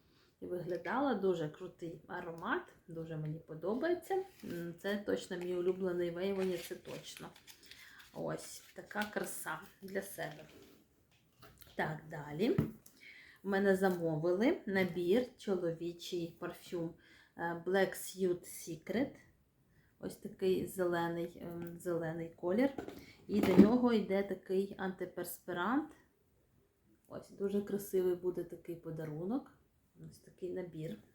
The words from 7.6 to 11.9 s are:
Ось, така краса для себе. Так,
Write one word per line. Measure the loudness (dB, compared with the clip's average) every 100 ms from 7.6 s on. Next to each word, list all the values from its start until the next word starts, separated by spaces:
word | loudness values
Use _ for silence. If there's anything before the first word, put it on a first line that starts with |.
| -20 -20 -20 -20 -16
Ось, | -8 -6 -6 -8 -14 -16
така | -16 -8 -4
краса | -2 -2 -4 -6 -6 -8 -10 -16
для | -6 -6
себе. | -6 -6 -6 -8 -16 -20 -20 -20 _ _ _ _ _ _ -20 -20 -14
Так, | -4 -2